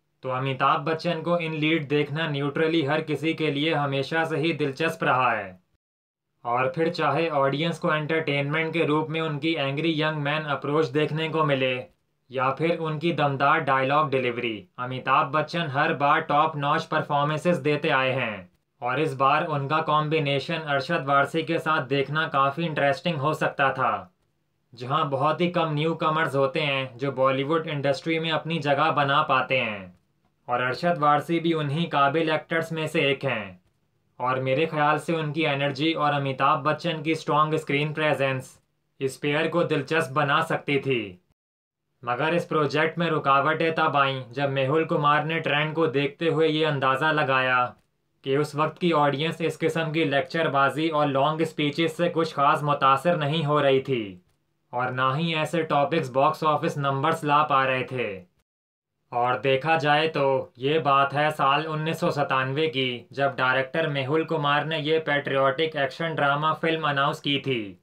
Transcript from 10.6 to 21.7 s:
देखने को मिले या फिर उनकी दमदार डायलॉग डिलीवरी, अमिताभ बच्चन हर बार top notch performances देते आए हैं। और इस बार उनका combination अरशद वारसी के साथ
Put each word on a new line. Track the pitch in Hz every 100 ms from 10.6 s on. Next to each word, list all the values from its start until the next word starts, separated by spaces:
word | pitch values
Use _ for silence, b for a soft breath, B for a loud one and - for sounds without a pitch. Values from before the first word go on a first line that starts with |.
| 139 147 143
देखने | 143 147 151 160
को | 156
मिले | 151 135 131 127 - _ _ _ -
या | 123 131
फिर | 135 165 175
उनकी | 156 151 170
दमदार | 151 143 135 143 160
डायलॉग | 143 131 131 147 147
डिलीवरी, | 131 123 117 120 104 90 -
अमिताभ | 123 127 - 139 147
बच्चन | 151 147 170 160
हर | 131 160 139
बार | 143 160
top | 156 147 156 147
notch | 143 156 -
performances | 156 - 147 147 151 180 165
देते | 139 147 160
आए | 135 131
हैं। | 131 117 101 90 _ _ -
और | 123 131
इस | 151 131
बार | 139 151 165
उनका | 147 139 156
combination | 151 151 151 156 143 139 135 165
अरशद | 156 139 131 165 143
वारसी | 139 139 165
के | 151 165
साथ | 160